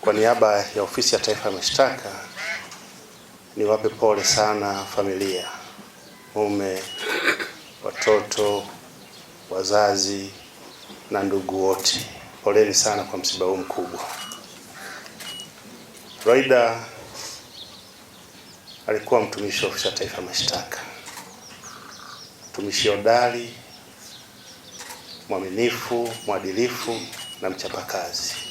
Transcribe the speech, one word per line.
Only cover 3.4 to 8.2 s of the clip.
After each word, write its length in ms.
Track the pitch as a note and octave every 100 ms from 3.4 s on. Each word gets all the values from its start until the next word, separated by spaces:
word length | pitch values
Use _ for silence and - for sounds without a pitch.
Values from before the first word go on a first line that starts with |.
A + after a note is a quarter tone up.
| - -
niwape 320 | G#2 G#2+ G#2+
pole 340 | A2 A2+ G2+
sana 640 | F#2 A2+ G#2+ G#2+ G2+ G2 F#2+
familia, 640 | - G2 F#2+ G2 F#2 F2+ - - - - - - - - -
mume, 480 | G#2 G2+ G2 F#2+ F#2+ - - - - - - - - -
watoto, 800 | G2+ - - G#2+